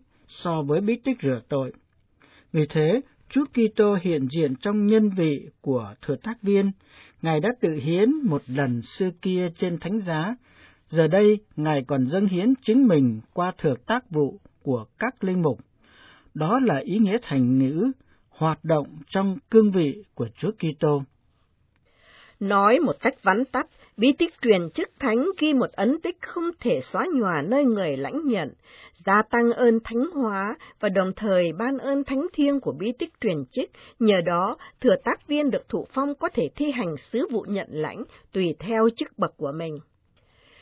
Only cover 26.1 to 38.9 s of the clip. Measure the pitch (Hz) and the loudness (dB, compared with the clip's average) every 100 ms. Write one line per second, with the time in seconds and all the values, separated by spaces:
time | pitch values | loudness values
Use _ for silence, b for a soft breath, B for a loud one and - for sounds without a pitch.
26.1 | 359 - 349 339 - 240 143 - 185 330 | -10 -10 -8 -6 -4 -2 -2 -2 -4 -2
27.1 | 285 196 160 156 269 269 214 170 131 135 | 0 0 -2 0 2 2 2 -2 -4 -6
28.1 | 269 302 208 143 - B B B _ 180 | -4 -2 -2 -4 -10 B B B _ -4
29.1 | 202 214 240 233 - 247 226 - 226 311 | -4 -2 0 2 4 4 2 0 -4 -4
30.1 | 320 226 196 202 247 B B 208 190 185 | -2 -2 -2 -6 -8 B B -2 0 -2
31.1 | 190 214 185 170 160 240 277 269 277 269 | -2 0 2 2 -2 -4 -4 -2 -2 -2
32.1 | 269 349 - 285 285 156 131 208 240 330 | -4 -4 0 0 0 -4 -4 -6 -6 -8
33.1 | - 220 151 135 247 381 B B B 220 | -6 -4 -4 -6 -6 -8 B B B 2
34.1 | 190 170 175 196 294 B B 254 185 226 | 2 2 0 -2 -4 B B 2 2 0
35.1 | - - 294 294 190 - 185 - 262 285 | -6 -4 -2 0 -4 -6 -8 -6 -6 -4
36.1 | 285 330 - 156 - 294 240 180 147 - | -4 -6 -4 -4 -4 -4 -4 -6 -8 -6
37.1 | 226 320 226 - 196 - 151 151 131 269 | -4 -4 -4 -6 -8 -6 -6 -6 -8 -14
38.1 | b b 196 175 147 175 226 226 | b b -4 -4 -4 -4 0 0